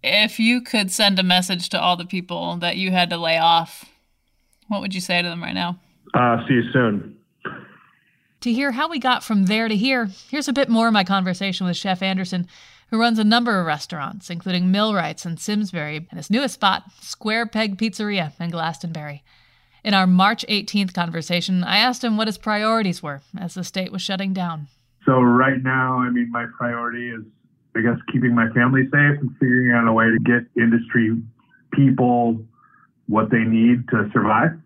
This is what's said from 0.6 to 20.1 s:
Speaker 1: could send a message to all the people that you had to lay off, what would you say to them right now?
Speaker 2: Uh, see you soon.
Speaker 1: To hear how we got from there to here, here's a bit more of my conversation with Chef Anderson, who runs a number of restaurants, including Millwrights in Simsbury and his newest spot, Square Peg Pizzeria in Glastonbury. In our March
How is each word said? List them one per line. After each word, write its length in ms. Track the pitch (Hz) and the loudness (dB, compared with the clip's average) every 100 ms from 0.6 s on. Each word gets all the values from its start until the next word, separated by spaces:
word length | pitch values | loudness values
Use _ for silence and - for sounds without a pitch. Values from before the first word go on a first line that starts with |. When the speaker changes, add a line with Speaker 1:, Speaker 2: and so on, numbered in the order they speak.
Speaker 1:
could 280 | 240 220 196 | 0 -2 -2
send 300 | - 202 190 | 0 2 2
a 40 | |
message 440 | 185 180 180 180 175 | 2 2 0 -6 -4
to 120 | 165 | -2
all 160 | 170 175 | 0 0
the 80 | |
people 500 | 170 190 180 175 170 175 | -4 -8 -6 -6 -6 -4
that 200 | 175 185 | -4 -2
you 140 | 190 | 0
had 180 | 185 175 | 0 0
to 80 | 170 | -2
lay 220 | 165 165 | 0 2
off, 440 | 165 170 165 - - _ _ _ _ _ _ _ - | 4 4 0 -14 -20 _ _ _ _ _ _ _ -6
what 100 | 202 | -6
would 160 | 196 | -4
you 60 | 190 | -6
say 200 | 180 175 | -2 -2
to 60 | 175 | -2
them 160 | 170 | -6
right 120 | 170 | -6
now? 240 | 185 175 175 _ _ - | -4 -4 -6 _ _ -2
Speaker 2:
Uh, 340 | 123 123 113 - | 2 2 2 2
see 60 | |
you 180 | 127 113 | 0 2
soon. 460 | 127 117 101 - - _ _ - - - - _ _ _ _ _ _ | 2 2 0 -6 -20 _ _ -14 -14 -20 -20 _ _ _ _ _ _
Speaker 1:
To 120 | 240 | -2
hear 180 | 233 277 | 0 0
how 160 | 240 320 | -2 -4
we 120 | 320 | -2
got 240 | 254 247 | 0 -2
from 240 | - 208 190 | 2 2 4
there 200 | 214 226 | 2 0
to 80 | |
here, 340 | 214 254 262 214 190 - | 0 2 0 -2 -8 -6
here's 180 | 302 285 | -4 -2
a 60 | |
bit 160 | 269 262 | 0 2
more 180 | 226 226 | 2 4
of 60 | |
my 100 | 214 | 2
conversation 640 | 185 196 185 180 196 180 | 2 0 0 -2 -4 -2
with 100 | 180 | -4
Chef 280 | 165 196 185 | -2 -4 -2
Anderson, 440 | 190 190 185 180 175 - - - _ | -2 -4 -4 -6 -6 -12 -20 -20 _
who 80 | 220 | 0
runs 180 | 233 220 | 2 2
a 60 | |
number 360 | 214 233 240 196 | 4 2 2 0
of 60 | |
restaurants, 640 | 165 151 - 165 139 202 - | 0 -4 -6 -8 -8 -10 -12
including 420 | 170 190 180 180 | -10 -2 0 2
Millwrights 540 | 196 220 202 160 160 | 2 2 0 -2 -8
in 120 | 175 165 | -10 -8
Simsbury 720 | - 208 208 175 151 151 175 | -4 -2 -2 -6 -6 -8 -10
and 60 | 175 | -14
his 120 | - | -2
newest 240 | 226 226 | -2 -2
spot, 300 | - 202 - - _ | 0 0 0 -6 _
Square 460 | - - 214 226 226 | -18 -10 -4 -2 -2
Peg 300 | 214 220 190 | -2 -4 -2
Pizzeria 640 | 220 - 208 196 156 - | -4 -4 -4 -2 -4 -6
in 120 | 170 | -8
Glastonbury. 720 | 170 165 160 170 160 147 143 _ _ _ _ _ _ | -4 -6 -6 -10 -10 -12 -16 _ _ _ _ _ _
In 120 | 214 | 0
our 100 | 196 | 2
March 400 | 185 | 4